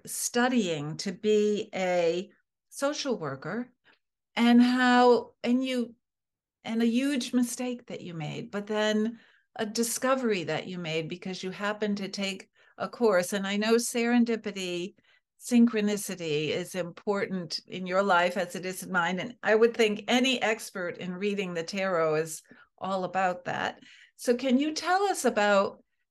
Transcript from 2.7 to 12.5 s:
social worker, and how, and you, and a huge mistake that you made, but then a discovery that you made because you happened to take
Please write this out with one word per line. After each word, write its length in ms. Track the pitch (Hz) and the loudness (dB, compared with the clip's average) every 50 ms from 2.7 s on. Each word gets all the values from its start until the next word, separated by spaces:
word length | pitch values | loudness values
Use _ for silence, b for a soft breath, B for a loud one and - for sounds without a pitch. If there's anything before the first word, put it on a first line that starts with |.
| - | -10
social 440 | - 277 277 302 294 - 277 226 180 | -4 -4 -4 -4 -4 -4 -4 -4 -4
worker, 500 | 160 139 135 135 - 151 196 233 247 - _ _ b b b b b _ _ _ _ _ - | -4 -8 -8 -8 -8 -8 -8 -8 -8 -10 _ _ b b b b b _ _ _ _ _ -2
and 280 | 220 233 240 240 240 247 | 2 4 6 8 8 8
how, 680 | 247 247 254 254 247 247 247 247 247 240 226 - - _ _ - | 6 6 4 4 4 6 6 8 8 6 6 2 -4 _ _ -2
and 180 | 240 247 262 262 | 0 0 0 0
you, 320 | 262 254 247 233 233 - _ _ _ _ _ _ _ _ _ _ _ _ _ - | 0 -2 -2 -2 -4 -6 _ _ _ _ _ _ _ _ _ _ _ _ _ -10
and 180 | - 226 226 233 | -6 -2 0 2
a 40 | |
huge 480 | 233 226 247 277 277 294 247 - - - | 2 2 2 2 0 0 -2 -2 0 0
mistake 500 | 254 247 240 - - 247 254 247 240 - | 0 0 0 -2 -6 -6 -6 -6 -8 -10
that 160 | - 180 - | -14 -14 -12
you 140 | - 180 170 | -12 -10 -10
made, 360 | 165 151 147 147 185 - - | -8 -8 -8 -8 -8 -10 -8
but 160 | - 202 202 | -8 -8 -6
then 520 | 208 214 214 214 214 214 214 214 226 233 B B B B B B B - | -4 -2 0 0 2 2 2 0 -2 -4 B B B B B B B -8
a 100 | - 226 | -8 -6
discovery 760 | 208 214 233 233 233 - - - 254 269 262 254 226 208 180 160 | -4 -2 -2 -2 -2 -2 -2 0 0 0 2 0 0 0 -2 -2
that 240 | 139 156 139 - | -4 -4 -4 -4
you 120 | - 185 180 | -6 -8 -8
made 280 | 175 160 160 165 160 | -6 -4 -4 -4 -4
because 360 | 151 180 180 - 190 185 180 - | -4 -8 -10 -8 -10 -10 -8 -8
you 80 | 185 | -10
happened 480 | 180 165 208 202 214 208 214 208 202 196 | -8 -6 -6 -6 -4 -2 -2 -2 -2 -2
to 100 | 190 190 | -4 -6
take 400 | - 202 196 190 190 190 - _ | -6 -6 -6 -6 -6 -8 -12 _